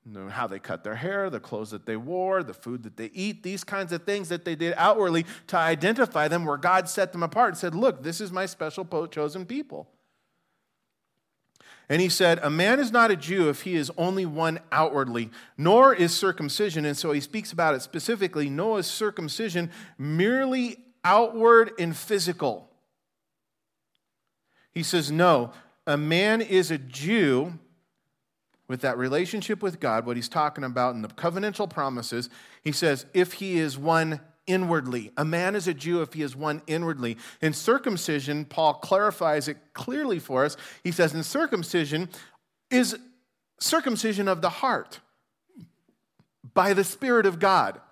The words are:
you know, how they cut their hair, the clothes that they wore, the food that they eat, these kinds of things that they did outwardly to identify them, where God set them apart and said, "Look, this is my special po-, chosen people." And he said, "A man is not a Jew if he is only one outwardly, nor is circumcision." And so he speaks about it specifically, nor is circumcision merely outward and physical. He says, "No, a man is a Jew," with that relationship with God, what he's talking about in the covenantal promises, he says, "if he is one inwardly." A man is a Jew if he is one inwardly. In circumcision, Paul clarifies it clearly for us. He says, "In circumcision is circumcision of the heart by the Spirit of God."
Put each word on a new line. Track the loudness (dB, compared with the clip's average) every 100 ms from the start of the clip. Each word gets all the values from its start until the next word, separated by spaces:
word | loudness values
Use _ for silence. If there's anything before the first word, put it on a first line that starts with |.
| -18
you |
know, | -16 -12
how | -8 -8
they | -8
cut | -10 -10
their | -8
hair, | -8 -6 -4 -4
the | -6
clothes | -10 -10 -10
that | -12 -10
they | -10
wore, | -6 -6 -2 -2
the | -2
food | -12 -10 -10
that | -12 -12
they | -12
eat, | -6 -6 -6
these | -8 -8
kinds | -8 -6 -6
of | -6
things | -4 -6 -4
that | -6 -6
they |
did | -4 -4 2
outwardly | 4 4 4 2 -2 -10 -4
to | 0
identify | 2 2 2 2 2 2 0
them, | 0 -2
where | 0
God | 2 2 2
set | -2 -2
them | -2
apart | -4 2 2
and | 2
said, | -6
"Look, | 0 0 0
this | -6 -8
is | -6
my | -6 -6
special | -6 -8 -8 -6
po-, | -6 -6
chosen | -4 -4 -6 -8
people." | -8 -10 -14 -16 _ _ _ _ _ _ _ _ _ _ _ _ _ _ _ _ _ -20 -20 _
And | 2
he | 2
said, | 4 4 4
"A | 2
man | 2 2 2
is | 2
not | 4 4
a | 4
Jew | -2 0 0
if | 0
he | -4 -4
is | -4 -2
only | -2 -2 -4
one | -2 -2 -2 -2
outwardly, | 2 2 2 -2 -2 -6 -10 -20 0
nor | 6 8 8
is | 8 2 2
circumcision." | -2 -2 -4 -2 -2 -2 -4
And | -2
so | -2
he | -2
speaks | -4 -10 -8
about | 0 2
it | 2
specifically, | -2 -8 -4 -2 -2 -2 -4
nor | -2 -2 -2
is | -2
circumcision | -4 -4 -4 -8 -6 -4 -4 -6 -8 -20 _
merely | -4 0 2 2 0 0 -2 -6 -20 _
outward | 4 4 4 4 8 8 8 0
and | -4 -4
physical. | -2 -2 0 -2 -4 -4 -12 _ _ _ _ _ _ _ _ _ _ _ _ _ _ _ _ _ _ _ _
He | -8
says, | -2 0 0
"No, | 4 6 6 2 -8 -20 _ -2
a | -2
man | 2 2 4 2
is | 4 2 2
a | -2
Jew," | -6 -8 0 2 4 2 0 -8 _ _ _ _ _ _ _ _ _ _ _
with | -4
that | -2 -2
relationship | -2 0 -2 -4 -4 -4
with | -4 -4
God, | -2 0 -2
what | -4
he's | -4
talking | -2 -2 -2
about | -6 0 -2 -2
in |
the | -10
covenantal | -4 -4 -2 -4 -4 -6
promises, | -4 -4 -4 -6 -8 -8 -14 -20 -10
he | -6
says, | 0 2 0 0
"if | 0 0
he | 0 -2 0
is | 0 -2
one | 2 2 2 -4 -10 _ -2
inwardly." | 0 2 0 0 -6 -6 -4
A | -2
man | 0 0 0
is | -2
a |
Jew | -4 -2 -2
if | -2
he | -4
is | -8 -4
one | -6 -6 -4
inwardly. | -4 -2 -4 -4 -6 -12 -2
In | -2
circumcision, | 0 2 2 2 -4 -2 -2 -2 -6 -6
Paul | 2 2 2
clarifies | 0 2 2 0 0 0 -2
it | -8 _
clearly | -14 -6 -4 -2 -4
for | -2 0 0
us. | -2 -16 -8
He | -6
says, | 2 2
"In | 2
circumcision | -4 -2 0 -2 -2 -2 0 -4 -6 -12 -20 _ _ _ _
is | 2 2 -2 -12 _ _ _ _ _
circumcision | 0 0 0 -2 -2 -2 0
of | 0
the | 0
heart | 0 -2 -2 -4 -18 _ _ _ _ _ -20 -20 _ _ _ _ _ _ _ -2 2
by | 4
the | 4
Spirit | 2 -2 2 4 4
of | 2
God." | 4 4 2 -2 -18